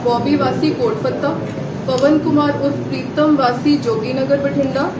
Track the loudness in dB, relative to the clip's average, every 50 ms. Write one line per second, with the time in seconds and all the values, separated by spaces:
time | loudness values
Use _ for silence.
0 | 0 0 0 0 2 2 2 2 2 0 0 0 0 0 0 0 0 -2 -2 0
1 | -2 -2 -2 -2 -2 -2 -2 -2 -6 -6 -8 -8 -8 -8 -8 -6 -4 -2 0 2
2 | 4 4 4 4 2 2 2 2 2 2 0 0 0 -2 -2 -2 -4 -6 -6 -6
3 | -6 -4 0 0 2 4 4 4 2 2 0 0 2 2 2 2 2 0 -2 0
4 | -2 -2 -2 -2 0 0 0 0 0 0 0 0 -2 0 0 -2 -2 -2 -4 -6